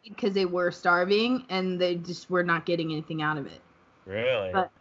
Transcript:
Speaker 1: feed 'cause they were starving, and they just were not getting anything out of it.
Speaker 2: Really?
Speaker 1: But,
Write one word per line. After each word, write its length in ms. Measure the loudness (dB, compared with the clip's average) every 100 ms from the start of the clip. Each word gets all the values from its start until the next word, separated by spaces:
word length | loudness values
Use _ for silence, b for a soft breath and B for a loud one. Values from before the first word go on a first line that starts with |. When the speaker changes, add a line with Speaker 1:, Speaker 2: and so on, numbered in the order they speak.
Speaker 1:
feed 140 | -20 -4
'cause 140 | 0
they 100 | 2
were 260 | 2 2 0
starving, 760 | 0 2 4 4 4 2 0 -2
and 320 | -2 -2 0
they 140 | 0
just 340 | 0 -6 -10 -2
were 140 | 0
not 240 | 2 0 0
getting 260 | -2 -2
anything 300 | -4 -6 -4
out 160 | -2 -2
of 80 | -6
it. 140 | -14 -20 _ _ _
Speaker 2:
Really? 460 | -8 -2 0 0 0
Speaker 1:
But, 180 | 0 -2 2